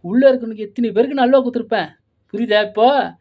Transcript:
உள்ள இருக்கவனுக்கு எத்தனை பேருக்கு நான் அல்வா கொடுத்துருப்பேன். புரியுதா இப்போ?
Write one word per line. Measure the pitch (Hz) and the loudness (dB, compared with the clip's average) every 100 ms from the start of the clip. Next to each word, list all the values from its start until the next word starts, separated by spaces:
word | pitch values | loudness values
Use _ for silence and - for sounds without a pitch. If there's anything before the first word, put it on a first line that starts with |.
உள்ள | 170 226 269 | -2 4 4
இருக்கவனுக்கு | 254 233 214 208 | 2 -4 -10 -12
எத்தனை | 226 233 | -4 -2
பேருக்கு | 196 254 277 | 0 -2 0
நான் | 247 | 2
அல்வா | 269 | 2
கொடுத்துருப்பேன். | 254 240 226 220 160 _ _ _ _ | 2 -6 -4 -4 -6 _ _ _ _
புரியுதா | 202 233 208 | -8 -2 0
இப்போ? | 208 208 233 285 185 170 | 0 0 2 2 -2 -10